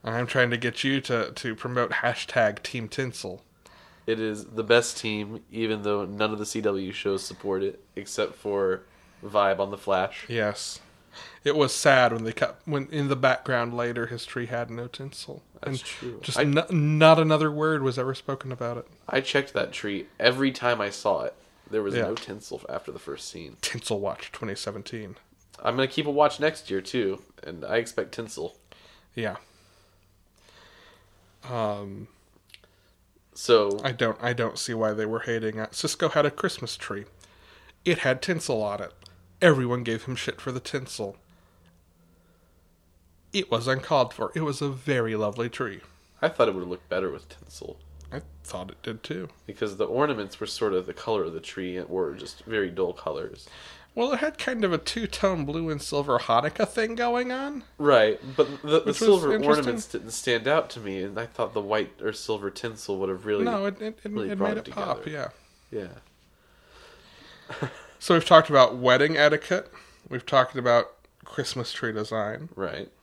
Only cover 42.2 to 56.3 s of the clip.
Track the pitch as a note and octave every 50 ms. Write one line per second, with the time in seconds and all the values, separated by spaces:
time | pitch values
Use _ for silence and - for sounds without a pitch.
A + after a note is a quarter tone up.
42.2 | _ _ _ _ _ _ _ _ _ _ _ _ _ _ _ _ _ _ _ _
43.2 | _ _ - G#2 - - A#2 A2+ A#2 C3 C3 C3 C3 - D#3+ C3+ B2 A#2+ - -
44.2 | A2+ - - D#3+ D#3+ D3 C#3 - D3 C#3 C3+ B2+ - D3 C#3 B2 A2+ A2+ A2 G#2+
45.2 | G#2+ G#2 G2 A2+ A#2 A#2+ - - C3 G#2+ G2 F#2+ - - _ _ _ _ _ -
46.2 | - E3 D#3+ - A#2+ A2+ F#2+ F#2 F2+ F2 F2+ - - - F2+ F#2 F#2+ F2 C#2 -
47.2 | - - - - - - - - - - - - - - - - - - D2 D2
48.2 | D2 - - - - - - F#2 F#2 G2 - - - A#2 A2 A2 - - D3+ F#3
49.2 | F#3 D3+ - _ _ - G2+ - A2+ G#2 G2 F#2+ G#2+ - A2+ B2+ D3 D3+ C3+ A2
50.2 | G2+ F#2+ - - A2 G2+ - - A2+ G#2+ F#2+ F#2 F2+ F2+ F2 - - A#2 A2 G2+
51.2 | E2+ E2 E2 E2 - - - G2 F#2 F2+ F2+ F#2 F2 - F2 F#2+ F2+ D2 D#2 -
52.2 | D#2 - - - - A2 A2+ G#2+ G2 F2+ E2+ F#2+ F#2 F2 F2+ - - D#2+ D2 C#2+
53.2 | - - - - - - - - - - - - - _ _ A#3 A#3+ C4+ C#4+ A#3
54.2 | D4+ D#4 D4+ - - C4 B3+ A3+ G#3 F#3 E3+ E3 - - - A#3 A3+ - - -
55.2 | - F#3+ F#3 D#3+ C#3+ C#3+ D3 E3 E3 D#3+ D3+ C#3 - - D3+ C#3+ C#3+ - A#2+ A2+
56.2 | - -